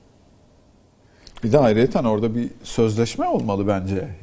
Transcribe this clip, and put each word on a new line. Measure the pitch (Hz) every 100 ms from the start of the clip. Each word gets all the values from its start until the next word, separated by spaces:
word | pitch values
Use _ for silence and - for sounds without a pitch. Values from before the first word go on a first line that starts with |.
| _ _ _ _ _ _ _ _ _ _ _ _ - -
Bir | 113
de | 143
ayrıyeten | 123 107 131 190
orada | 123 107 113 117
bir | 123 -
sözleşme | - - 113 107 117 - 349
olmalı | 247 113 98 101
bence. | 98 92 95 143 87